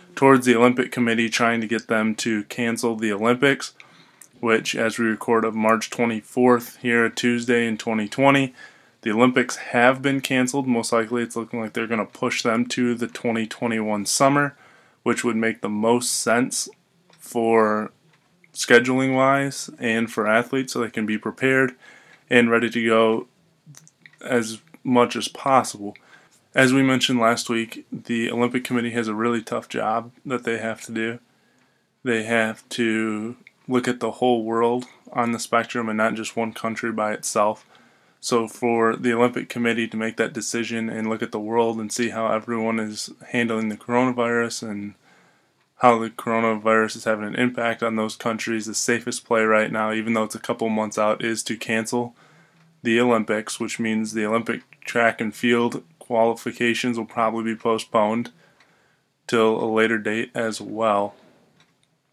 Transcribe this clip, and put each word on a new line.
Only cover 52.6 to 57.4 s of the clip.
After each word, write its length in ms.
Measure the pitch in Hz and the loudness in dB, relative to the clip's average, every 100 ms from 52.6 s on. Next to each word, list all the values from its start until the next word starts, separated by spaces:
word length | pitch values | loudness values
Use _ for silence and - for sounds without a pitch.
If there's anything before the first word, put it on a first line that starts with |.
| _ _ | _ _
the 180 | 120 117 | 0 4
Olympics, 580 | 123 113 104 107 110 - | 4 4 2 -2 -4 -8
which 220 | 113 - | -6 -4
means 320 | 113 110 107 | -2 -2 -2
the 140 | 110 107 | -4 0
Olympic 540 | 113 117 - - - | -2 -2 -8 -10 -20
track 400 | - 123 113 - | -6 2 2 2
and 120 | 110 | -6
field 480 | - 120 120 120 120 - _ | -2 2 4 2 -2 -12 _
qualifications 1000 | - 117 113 117 120 - 120 113 127 117 | -4 2 2 2 -6 -2 -2 0 -2 -4
will 80 | 110 | -6
probably 480 | 123 110 113 | -2 0 0